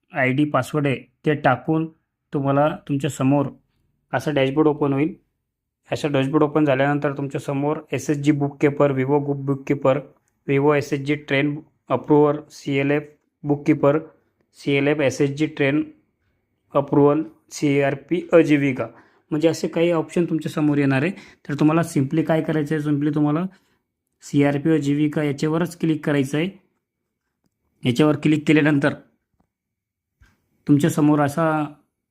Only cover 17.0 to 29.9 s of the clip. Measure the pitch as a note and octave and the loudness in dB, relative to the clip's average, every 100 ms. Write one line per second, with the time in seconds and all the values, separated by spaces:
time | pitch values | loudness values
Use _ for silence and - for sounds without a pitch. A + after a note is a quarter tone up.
17 | C#3+ D3+ D#3 _ _ - D3 C#3 C#3 C#3 | 4 2 -4 _ _ -4 0 2 0 -4
18 | - F3 - E3+ D3 D3 C#3 C3 A#2 - | -6 -6 4 4 6 2 2 -2 -8 -10
19 | _ _ _ D3+ D#3+ - F3 E3+ F3 E3 | _ _ _ 0 0 0 -4 0 0 0
20 | D3+ F3+ E3+ D#3+ D#3+ E3 D3+ C#3+ C#3 C3 | -2 -2 -2 -4 -4 -2 0 2 2 0
21 | E3 G3 - _ - C#3+ D3+ E3 E3 D3+ | -2 -6 -18 _ -10 0 2 2 0 -2
22 | C3 D#3+ D#3 E3 F3 D#3 D3+ D#3 D3 C#3+ | 0 -2 0 0 0 -4 -2 -4 -2 -2
23 | D3+ D3+ D3 D3+ F#3+ - _ _ _ _ | 0 0 0 0 -4 -10 _ _ _ _
24 | _ _ - C#3+ C#3+ C#3+ D#3+ D#3 C#3 C#3+ | _ _ -4 0 2 0 0 0 0 -2
25 | D3+ D#3 D3+ C#3+ D#3 D#3+ E3+ - E3 D3+ | -2 -2 -4 -4 -2 -2 -4 -4 -4 -2
26 | D#3+ C#3+ C3+ D3+ F#3 - _ _ _ _ | 0 -2 0 -2 -4 -8 _ _ _ _
27 | _ _ _ _ _ _ _ _ C3 A#2 | _ _ _ _ _ _ _ _ -2 2
28 | D3+ C#3+ D#3+ D3+ D3 D#3 D3 C#3 C#3+ - | 2 2 0 0 2 2 4 2 0 -4
29 | _ _ _ _ _ _ _ _ _ | _ _ _ _ _ _ _ _ _